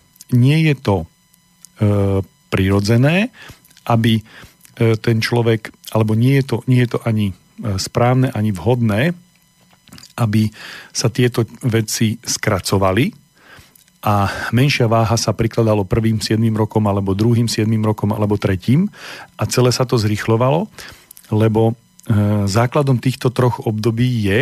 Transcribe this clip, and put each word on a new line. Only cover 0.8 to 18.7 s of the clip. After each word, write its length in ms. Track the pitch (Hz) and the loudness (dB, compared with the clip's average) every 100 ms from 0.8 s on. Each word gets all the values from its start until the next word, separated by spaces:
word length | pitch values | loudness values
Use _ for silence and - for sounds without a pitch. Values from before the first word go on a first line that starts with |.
to, 160 | 107 95 82 | 0 -2 -2
e, 1200 | _ _ _ _ _ - - 104 104 98 98 98 _ _ | _ _ _ _ _ -18 -2 0 2 0 -2 -4 _ _
prirodzené, 800 | 95 95 98 101 117 139 180 247 - - - _ _ - | -2 2 2 2 2 4 2 -2 -6 -20 -20 _ _ -2
aby, 320 | 117 113 110 | 0 2 0
e, 800 | 107 - - _ - - 117 110 | -2 -16 -20 _ -14 -2 0 0
ten 240 | - 113 | 0 -2
človek, 480 | 110 120 117 113 - - - | 0 0 0 0 -4 -20 -6
alebo 240 | 107 110 110 | -2 0 2
nie 240 | 127 139 | 2 2
je 40 | 131 | 0
to, 80 | 107 - | -2 0
nie 160 | 123 | 2
je 160 | 120 - | 2 -2
to 20 | 117 | -2
ani, 240 | 110 101 | -2 -2
e, 480 | 90 _ - 104 95 | -4 _ -12 -6 -6
správne, 560 | - 120 120 131 131 | -6 -2 2 2 0
ani 160 | 107 107 | 0 -2
vhodné, 640 | 92 85 123 113 101 160 175 - _ _ _ _ _ _ - - | -2 -2 0 0 0 -2 -4 -12 _ _ _ _ _ _ -20 -16
aby 360 | - 113 110 107 - - - - | -4 -2 0 0 -4 -18 -20 -14
sa 160 | - 117 | -6 -4
tieto 360 | - 123 123 110 - 127 | 0 0 0 -4 -4 -2
veci 520 | 113 107 - 110 107 | -2 -2 -2 -2 -2
skracovali 920 | - - - 95 - 98 95 95 190 - _ _ - - - _ _ _ 107 | -6 -6 -4 -4 -2 -2 0 0 0 -4 _ _ -20 -20 -20 _ _ _ -2
a 240 | 104 98 - - | 0 0 -4 -2
menšia 320 | 117 143 - 113 | 0 2 2 2
váha 320 | 113 107 113 | 2 2 0
sa 160 | - | -2
prikladalo 520 | - 113 - 110 107 95 | -2 -2 0 0 0 0
prvým 360 | 117 113 110 | 0 0 0
siedmym 320 | - 113 113 | 0 0 0
rokom, 320 | 110 104 113 104 | 0 0 0 0
alebo 320 | 101 98 98 | 0 0 0
druhým 320 | 117 117 117 | 2 2 0
siedmym 320 | - 110 113 | 0 0 0
rokom, 320 | 107 107 104 | 0 0 -2
alebo 240 | 104 104 101 | 0 0 0
tretím 480 | - 95 - | -2 -2 0